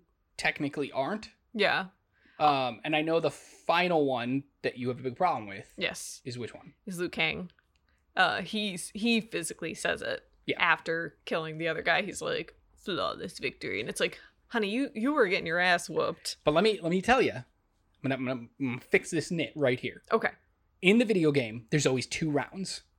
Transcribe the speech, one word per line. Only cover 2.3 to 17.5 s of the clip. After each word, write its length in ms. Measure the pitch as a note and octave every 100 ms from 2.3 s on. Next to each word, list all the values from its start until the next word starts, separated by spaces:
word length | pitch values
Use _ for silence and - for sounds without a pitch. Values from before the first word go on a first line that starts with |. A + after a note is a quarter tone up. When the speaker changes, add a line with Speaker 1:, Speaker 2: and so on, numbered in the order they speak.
| -
Speaker 1:
Um, 420 | D3+ C#3 B2+ A2+ D3+
and 100 | D#3
I 80 |
know 180 | D#3+ E3
the 100 | E3+
final 760 | - - - - E3+ F3+ E3 C#3+
one 400 | B2 A#2+ C3+ - _
that 140 | C3 A#2+
you 120 | B2
have 100 | B2
a 20 |
big 140 | B2+ A#2
problem 300 | F3+ C3+ G#2
with 240 | F#2+ - -
Speaker 2:
Yes. 420 | - - - - -
Speaker 1:
is 140 | A#2+
which 160 | A2 -
one? 200 | - - -
Speaker 2:
Is 120 | F3
Liu 100 | F3
Kang. 420 | - D#3+ D3 F3+ _ _ _ _ _ _ -
Uh, 260 | F#3 G#2
he's, 480 | F3+ G#3+ G#3 F3+ - G#3
he 260 | A#3 A3+
physically 520 | A3 E3+ D#3+ D3+ E3 -
says 280 | F3 -
it 220 | - - - _ -
Speaker 1:
Yeah. 100 | -
Speaker 2:
after 580 | F3 D#3+ - E3 E3 - -
killing 340 | F#3 D#3+ D#3
the 100 | E3
other 140 | D#3+
guy. 200 | F3+ E3
He's 180 | F#3+ -
like, 320 | - - F3 - _ _
"Flawless 640 | - E3 F2+ G1+ F#2 -
victory." 420 | B2+ - D3 G2
And 80 | A2+
it's 120 | -
like, 180 | F3 - - _ -
"Honey, 200 | A#3+ G3+
you, 200 | A#3 C#4 A3
you 180 | B3
were 160 | D4+ G3+
getting 180 | F3+ E3
your 120 | F3
ass 300 | F3+ F3 -
whooped." 480 | D#3+ - E3+ - - -
Speaker 1:
But 100 | D#3
let 100 | A3
me, 140 | F#3+
let 80 | E3
me 100 | F#3
tell 180 | F#3 C4
ya, 180 | D3+ G2+ -